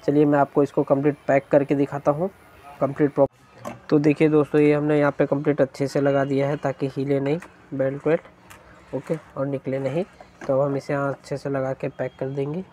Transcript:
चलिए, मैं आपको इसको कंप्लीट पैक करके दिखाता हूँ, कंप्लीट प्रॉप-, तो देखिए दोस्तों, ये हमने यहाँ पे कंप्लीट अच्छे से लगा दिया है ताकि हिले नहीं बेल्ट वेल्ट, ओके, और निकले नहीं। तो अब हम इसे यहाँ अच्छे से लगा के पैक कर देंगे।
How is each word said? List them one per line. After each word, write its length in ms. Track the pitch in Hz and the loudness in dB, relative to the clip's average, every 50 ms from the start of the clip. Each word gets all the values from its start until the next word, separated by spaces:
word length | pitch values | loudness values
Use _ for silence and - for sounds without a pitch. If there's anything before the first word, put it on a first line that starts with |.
| - | -2
चलिए, 200 | - 143 147 151 | 2 2 4 4
मैं 140 | 147 147 143 | 4 4 2
आपको 240 | 143 139 - 151 143 | 2 2 2 0 0
इसको 200 | 139 - - 147 | 0 0 -2 0
कंप्लीट 320 | - 147 139 139 151 143 - - - | 2 0 2 2 0 -2 -2 -2 0
पैक 200 | 151 139 - - | 0 0 2 4
करके 260 | - 147 143 139 156 | 2 2 2 2 0
दिखाता 360 | 139 143 139 - 143 - 156 143 | 0 0 -2 -2 -2 0 0 0
हूँ, 180 | 147 175 196 - - - - - - - - 143 - | 0 -2 -6 -6 -10 -20 -20 -20 -20 -20 -20 -8 -4
कंप्लीट 340 | 143 135 143 - 156 143 - | -4 -4 0 0 0 0 4
प्रॉप-, 140 | - 139 135 _ _ _ _ - - - - - - - - | 2 0 0 _ _ _ _ -20 -18 -16 -16 -16 -16 -4 0
तो 100 | - 151 | 0 2
देखिए 300 | 147 151 147 - 160 156 | 4 4 2 4 2 4
दोस्तों, 320 | 151 151 147 - - 151 | 4 4 2 2 2 4
ये 120 | 147 147 147 | 4 4 4
हमने 260 | 147 147 151 151 147 | 2 2 0 2 2
यहाँ 140 | 143 143 139 | 2 2 2
पे 140 | - 147 | 0 -2
कंप्लीट 340 | 139 - 139 151 151 143 147 | 0 0 -2 0 -2 2 2
अच्छे 260 | 143 131 - - 143 135 | 0 -2 0 -6 -6 -2
से 120 | - 151 | -2 0
लगा 240 | 139 143 139 139 139 | 0 2 2 2 0
दिया 240 | 139 139 135 139 139 | 0 0 -2 0 -2
है 80 | 147 147 | -2 -4
ताकि 300 | - 139 135 - 147 135 | -4 -6 -4 -4 -6 -6
हिले 300 | 131 143 135 139 143 139 | -4 -6 -4 -2 -2 -2
नहीं 180 | 139 139 147 170 - - - - - - - | 0 -2 -4 -4 -6 -14 -20 -20 -18 -12 -6
बेल्ट 320 | 135 135 135 139 143 - | -4 -4 -2 -4 -4 -2
वेल्ट, 140 | 151 156 175 - - - _ _ - - - - - - - - - - | -2 -2 -2 -2 -8 -20 _ _ -20 -20 -20 -20 -20 -20 -20 -20 -10 -10
ओके, 220 | 131 - - 170 160 - - - | -10 -6 -6 -8 -8 -8 -14 -8
और 100 | 143 135 | -6 -6
निकले 320 | 139 139 131 - - 131 135 | -4 -6 -6 -6 -6 -6 -4
नहीं। 260 | 135 131 135 165 190 - - - - - _ - - | -4 -4 -4 -4 -6 -6 -10 -20 -20 -20 _ -18 -6
तो 80 | - 139 | -2 0
अब 60 | 131 | 0
हम 160 | 143 143 139 | 0 0 -2
इसे 160 | 139 - - 151 | -4 -4 -4 -4
यहाँ 180 | 143 139 139 | -4 -2 -4
अच्छे 260 | 135 - - - 147 | -6 -8 -8 -10 -10
से 140 | 135 - 143 | -8 -6 -6
लगा 220 | 139 139 131 131 135 | -4 -4 -4 -4 -6
के 160 | - - 143 | -6 -8 -10
पैक 220 | 139 - 131 127 - - | -8 -6 -8 -8 -8 -8
कर 100 | - 135 | -8 -8
देंगे। 360 | 139 143 139 143 151 180 190 - | -6 -6 -6 -6 -6 -8 -10 -12